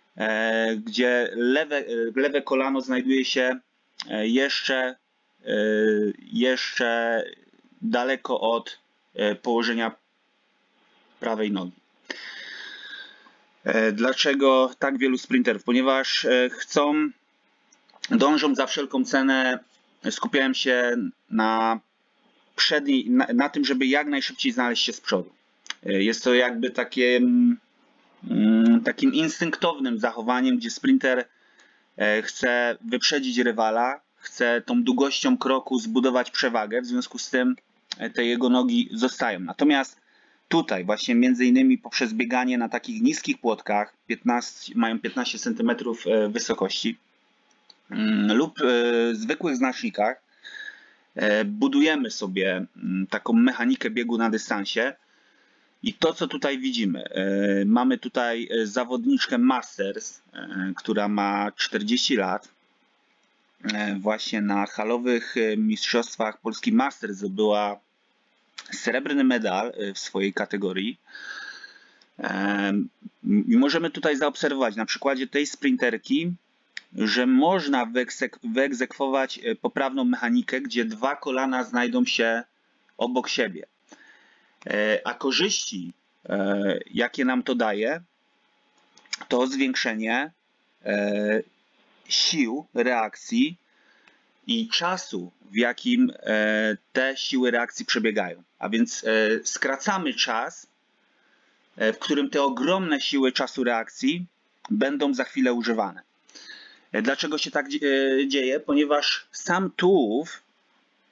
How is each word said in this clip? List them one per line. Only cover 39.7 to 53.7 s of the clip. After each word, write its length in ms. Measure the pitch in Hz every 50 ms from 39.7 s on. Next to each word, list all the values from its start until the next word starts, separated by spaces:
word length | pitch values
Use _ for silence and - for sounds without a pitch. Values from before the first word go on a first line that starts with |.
| 147 139 131 - - _ _ _ _ _ _ _ _ _ _ -
tutaj 360 | - 165 156 - 107 92 90
właśnie 300 | 95 107 107 - - 120
między 320 | 117 123 127 127 120 127
innymi 320 | 123 123 131 131 131 127 113
poprzez 360 | - 117 - - 131 113 110
bieganie 440 | 110 120 117 127 127 127 127 127 120
na 100 | 117 110
takich 340 | 117 120 - 123 113 110
niskich 360 | 117 135 156 147 - 143 135 -
płotkach, 580 | - 117 107 - - - 104 104 104 - _ _ _
piętnaście, 680 | - 113 - - 123 120 120 113 - - - - - -
mają 220 | 117 117 113 113 110
piętnaście 400 | - 110 - 127 123 - - 110
centymetrów, 680 | - 123 110 - 117 120 120 117 117 120 113 113 -
e, 220 | - 110 110 107 104
wysokości, 720 | 107 117 - - 113 - 98 95 - - - 113 113 - _ _ _ _ _ _ _ _ _ _ _ _ _ _ _ _ _ -
mm, 460 | 101 101 107 107 110 104 104 104 107
lub, 240 | 120 151 160 - -
e, 540 | 151 123 123 120 120 120 120 117 117 117 117
zwykłych 420 | 107 110 113 156 - - 165 139
znacznikach, 680 | 120 131 131 123 - - 110 - - 104 113 131 - _ _ _ _ - - - - - - - - - - _ _ _ _ -
e, 300 | - 104 107 104 107 107
budujemy 640 | 101 104 107 135 135 135 143 147 156 151 143 127 110
sobie, 560 | - - 110 98 92 95 92 95 92 92 98 - -
mm, 300 | 92 - 92 92 95 95
taką 260 | - - 104 - -
mechanikę 580 | 113 113 120 131 127 123 117 123